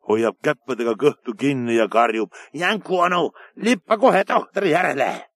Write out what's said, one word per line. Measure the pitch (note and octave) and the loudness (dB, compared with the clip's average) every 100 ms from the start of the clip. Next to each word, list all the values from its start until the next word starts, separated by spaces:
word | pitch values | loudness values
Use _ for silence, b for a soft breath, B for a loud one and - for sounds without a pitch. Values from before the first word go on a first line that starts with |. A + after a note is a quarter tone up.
| - | -2
Hoiab | A2 A2+ - | 0 0 -2
käppadega | D3+ A#2 - A#2 A#2 | -4 -4 -6 -4 -2
kõhtu | G#2+ C#3 - - G#2+ | 0 0 0 -12 -4
kinni | C#3 C3+ A#2+ A2+ | -2 -2 0 0
ja | G#2 | 2
karjub: | G#2+ A#2 A2 G#2 B B | 2 2 0 -6 B B
"Janku | C#3+ F3 F3+ - F3+ | -4 -2 -2 -2 0
onu, | F3 F3+ D3 B B - | 2 2 -2 B B -4
lippa | G#3+ A#3+ _ A3 | -2 -2 _ 2
kohe | A#3+ F#3+ | 4 4
tohtri | G#3+ - - - G3 | 2 -2 -2 -4 0
järele!" | D#3+ F3+ C3+ A2 - - | 0 0 -2 -2 -4 -14